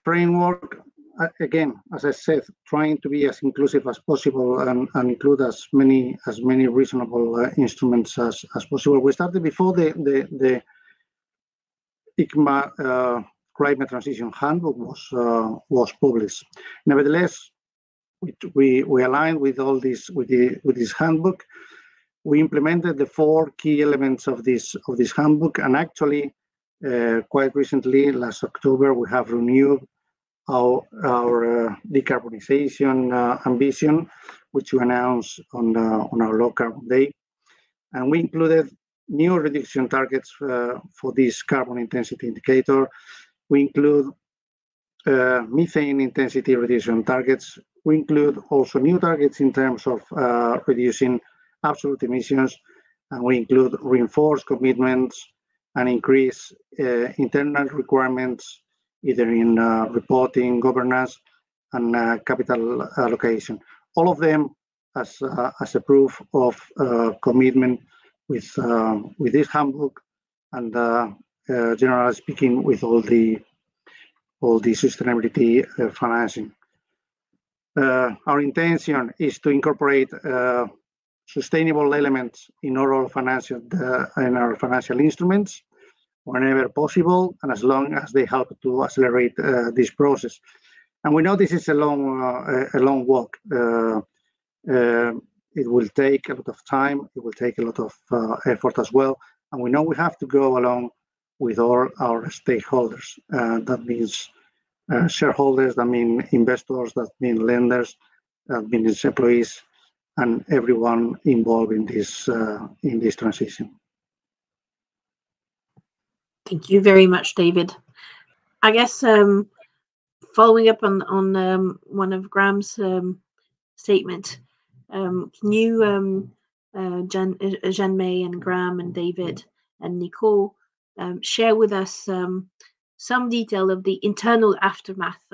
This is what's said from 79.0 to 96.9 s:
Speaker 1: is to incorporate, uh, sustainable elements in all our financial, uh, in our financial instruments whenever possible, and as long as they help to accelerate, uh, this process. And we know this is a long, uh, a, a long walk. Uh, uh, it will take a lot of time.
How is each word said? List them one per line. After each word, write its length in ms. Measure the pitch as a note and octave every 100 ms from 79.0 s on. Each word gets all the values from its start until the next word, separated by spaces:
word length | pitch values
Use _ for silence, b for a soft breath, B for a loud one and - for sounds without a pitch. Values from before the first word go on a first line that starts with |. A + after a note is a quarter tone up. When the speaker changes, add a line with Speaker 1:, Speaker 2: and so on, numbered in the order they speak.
| A#2+ -
Speaker 1:
is 200 | D3+ B2
to 100 | D3+
incorporate, 580 | C#3+ D3+ D3 C#3+ C#3 C3 -
uh, 420 | D#3 B2+ B2 B2 A#2 - _ _ _ _ _
sustainable 680 | - - E3 D#3+ D3+ D3
elements 560 | C#3+ C#3+ C3+ B2 - - _
in 120 | D3 C3
all 160 | C3+
our 160 | C3+ B2+
financial, 540 | C3+ B2+ C3 - B2 A#2 F#3
uh, 240 | B2+ B2+ B2+ -
in 200 | C3 B2+
our 200 | A#2+ A2
financial 420 | B2+ B2+ B2 B2
instruments 640 | D3+ C#3+ F3+ G3 G3 - _ b b b b _
whenever 440 | - B2+ C3+ C3+ B2+
possible, 680 | - D3 - E3+ F3+ F#3 -
and 80 | C#3+
as 100 | A#2
long 320 | B2 C3+ C#3
as 160 | D#3 -
they 140 | C3+
help 280 | A#2+ C3 - -
to 220 | C3 B2+
accelerate, 500 | C3+ - B2+ B2 A#2+ -
uh, 320 | - B2 A#2
this 200 | A#2 A#2
process. 500 | - C#3+ C3 A#2 - b b b b b _
And 100 | D3+
we 80 | D3+
know 140 | E3 G3
this 160 | G3
is 160 | E3+ -
a 60 |
long, 460 | D3 D3 C#3+ C#3 C3
uh, 460 | B2+ B2 - C3 C3+
a, 40 | C#3+
a 20 |
long 260 | C3 C#3 B2
walk. 300 | C3 A#2 - G#3+
Uh, 480 | B2+ A#2+ A#2 A2+ A2 - _ _ _ _ _ -
uh, 440 | C3 A#2+ A#2 A#2+ A#2 - _ _
it 160 | - A#2+
will 180 | B2 A2
take 380 | - C3+ C#3 -
a 60 |
lot 140 | B2+ -
of 160 | A2+
time. 440 | - C3+ C#3